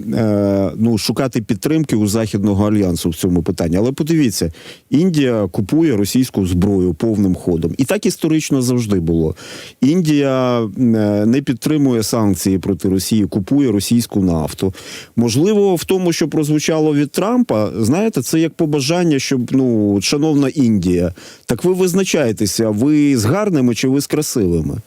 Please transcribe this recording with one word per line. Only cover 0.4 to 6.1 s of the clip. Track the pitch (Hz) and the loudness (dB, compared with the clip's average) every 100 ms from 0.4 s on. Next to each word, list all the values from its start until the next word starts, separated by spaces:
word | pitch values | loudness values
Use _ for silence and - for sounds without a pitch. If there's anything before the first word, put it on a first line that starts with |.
| 101 98 95 87 | 2 2 0 0
ну, | 113 110 | 0 0
шукати | - - 135 123 | -2 -2 -2 -4
підтримки | 101 107 143 160 147 113 | -4 -4 0 0 0 0
у | 104 | 0
Західного | 113 110 107 104 98 104 | 0 -2 -2 0 2 2
альянсу | 107 95 82 87 | 2 0 0 -4
в | 80 | -2
цьому | 95 90 | 0 0
питанні. | 85 90 82 90 | 0 -2 0 0
Але | 120 | 0
подивіться, | 139 156 160 127 - 82 - - - _ | -2 0 2 0 0 -4 -6 -18 -20 _
Індія | 135 185 151 131 113 95 | 0 2 2 2 0 -2
купує | - 95 151 165 104 | -2 0 2 2 2
російську | 101 | 0